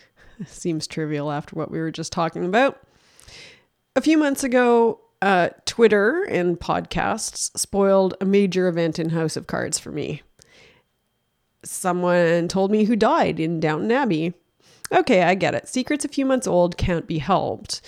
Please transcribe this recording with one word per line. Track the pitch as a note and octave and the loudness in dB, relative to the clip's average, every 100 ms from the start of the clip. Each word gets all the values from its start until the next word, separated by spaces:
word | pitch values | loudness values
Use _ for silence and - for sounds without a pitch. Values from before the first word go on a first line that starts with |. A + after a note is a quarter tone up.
| _ _ - - F3+ | _ _ -20 -16 -16
Seems | - F3+ D#3+ - | -10 -6 -6 -6
trivial | - D#3 D3 D3 | -8 -6 -4 -4
after | D3 - F3 | -6 -8 -8
what | D3+ | -6
we | D#3+ | -6
were | D#3+ | -6
just | D#3 D#3+ | -6 -8
talking | - E3 E3+ | -4 -4 -4
about. | F3 G#3+ C4+ - _ _ _ _ - - - - _ _ _ C4 | -2 2 2 -2 _ _ _ _ -20 -20 -20 -20 _ _ _ -2
A | |
few | D4 D#4+ | 2 4
months | D4 C#4 | 2 0
ago, | C4+ B3 A#3+ A#3 A3+ - _ - | 0 2 4 4 2 0 _ -4
uh, | G3 F3+ E3+ - | 0 2 0 -4
Twitter | - - A3+ G#3 G#3 E4+ | -6 4 4 6 2 0
and | G4 F3+ F3 E3+ | -2 0 0 -2
podcasts | - E3+ E3 - - G#3+ - - - - | -2 -4 -2 -4 -2 -4 -6 -8 -8 -6
spoiled | - G3+ G3 G3 F#3+ - | -4 0 4 4 2 0
a | |
major | F#3+ G3+ G3+ F3+ F#3 | 2 4 4 2 0
event | E3+ E3 D#3+ | 0 -2 -2
in | E3 | -2
House | E3 D#3+ - | -2 -2 -4
of | - | -6
Cards | - - - | -6 -4 -6
for | - | -8
me. | D3 - D3 _ _ _ _ - _ _ _ _ _ _ _ _ _ | -8 -8 -10 _ _ _ _ -20 _ _ _ _ _ _ _ _ _
Someone | - - F#3 F3+ F3 F3 E3+ E3+ E3+ | -14 -6 -2 0 2 4 4 2 0
told | F#3+ G3 | 0 2
me | G#3+ | 2
who | G#3+ | 2
died | A3+ A3 D#4+ F#3 D#3+ | 2 2 4 2 0
in | D#3+ E3 | -2 -2
Downton | D3+ D#3 G#3+ | -2 -2 0
Abbey. | B3 B3 D#3 E3+ - _ _ _ _ - | 0 0 0 -2 -6 _ _ _ _ -2
Okay, | E4+ D#4+ F#3+ | 0 4 4
I | E3+ | 4
get | F#3+ D#3+ | 2 0
it. | A#2+ - | -2 -6
Secrets | B3+ B3 D4 | -6 -2 -4
a | D4 | -4
few | - C4 | -2 0
months | C4 F#3+ | 0 2
old | F3 F3 F3 | 2 2 0
can't | - E3+ - | -2 -2 -4
be | E3 | -4
helped. | C#3 F3 B2 G#2 A2 - | 0 0 0 -6 -10 -12